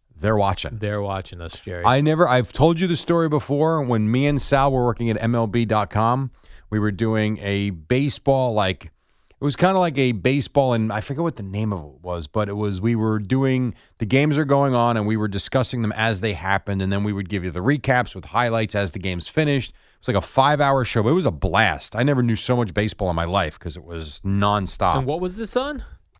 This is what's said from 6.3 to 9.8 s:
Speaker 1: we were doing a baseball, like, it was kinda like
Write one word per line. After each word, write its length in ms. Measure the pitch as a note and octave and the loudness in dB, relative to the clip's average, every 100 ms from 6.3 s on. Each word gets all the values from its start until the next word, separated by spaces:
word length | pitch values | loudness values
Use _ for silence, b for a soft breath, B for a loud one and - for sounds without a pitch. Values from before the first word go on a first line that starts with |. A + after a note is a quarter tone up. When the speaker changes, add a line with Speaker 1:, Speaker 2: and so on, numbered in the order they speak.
| b b b b | b b b b
Speaker 1:
we 100 | G#2+ | -2
were 120 | G#2 | 0
doing 460 | F#2+ A2+ A2 G#2+ G#2+ | 0 0 0 0 -2
a 300 | G2+ G2+ G2+ | -4 -2 -2
baseball, 800 | F2 D#2 B2+ C#3+ - - C3+ B2+ | -6 -2 0 0 -2 0 0 2
like, 320 | G#2+ F#2+ F#2+ - | 0 0 -2 -10
it 580 | _ _ _ _ _ | _ _ _ _ _
was 120 | C#3+ C3+ | -4 2
kinda 200 | F3+ | 2
like 200 | F#3+ | 4